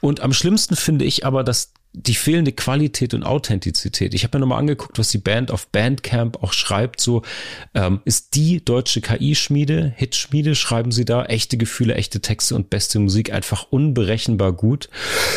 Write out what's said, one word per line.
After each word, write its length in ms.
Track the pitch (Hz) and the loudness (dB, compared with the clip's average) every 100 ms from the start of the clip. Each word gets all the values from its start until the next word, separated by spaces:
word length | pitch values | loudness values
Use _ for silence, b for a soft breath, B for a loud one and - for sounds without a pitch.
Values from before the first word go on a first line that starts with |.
Und 200 | 139 147 | 0 0
am 120 | 131 | 0
schlimmsten 420 | 135 170 214 - | 2 2 2 2
finde 300 | 170 - 151 | -2 0 2
ich 200 | 131 - | 2 0
aber, 200 | 139 131 | 0 0
dass 280 | 123 117 - _ _ | 0 -2 -4 _ _
die 220 | - - | -8 -2
fehlende 380 | 113 - 165 151 | 0 2 2 2
Qualität 640 | 127 - 135 151 - 123 | 0 -2 0 0 0 -2
und 100 | 113 | -2
Authentizität. 880 | - 131 - 95 85 80 - - 95 | 0 -2 0 -2 0 -4 -4 -2 -2
Ich 80 | 92 | 0
hab 100 | - | 0
mir 60 | 143 | 0
nochmal 220 | 131 120 | 0 2
angeguckt, 360 | 147 143 - - | 0 -2 -4 -2
was 100 | 107 | 0
die 100 | 107 | 0
Band 320 | 98 110 123 | 0 0 0
auf 160 | 107 - | -4 -2
Bandcamp 760 | 101 113 131 - 123 117 - | 0 0 0 -2 -2 -2 -2
auch 120 | 101 | -4
schreibt, 480 | - - 101 120 - | -2 0 0 -2 -2
so, 220 | - 120 B B B B B | 0 0 B B B B B
ähm, 260 | - 92 98 | -2 0 0
ist 320 | - - - 135 | 0 -2 0 2
die 280 | 156 175 | 2 2
deutsche 360 | - 120 135 - | 2 0 2 -2
K-I-Schmiede, 920 | - 113 135 147 - 143 143 160 156 120 | 0 0 2 0 2 2 2 2 0 0
Hitschmiede, 580 | 127 - - 147 151 | -2 -2 0 0 2
schreiben 380 | 147 - 117 120 | 0 0 0 2
sie 120 | 117 | 0
da, 200 | 120 120 | 2 0
echte 320 | 123 117 - 123 | 0 -2 0 0
Gefühle, 400 | 113 - 117 117 | -2 0 0 0
echte 240 | - 104 | -2 -4
Texte 340 | - 110 - | -4 -2 0
und 160 | 131 101 | -2 -2
beste 300 | 104 - 110 | -2 0 2
Musik, 320 | 101 98 113 | 2 2 0
einfach 340 | 104 - 107 - | -4 -4 -6 -2
unberechenbar 840 | 131 151 123 95 110 - 110 95 | 0 2 2 0 0 0 2 2
gut. 360 | 87 107 147 - B B B B | 2 2 0 -4 B B B B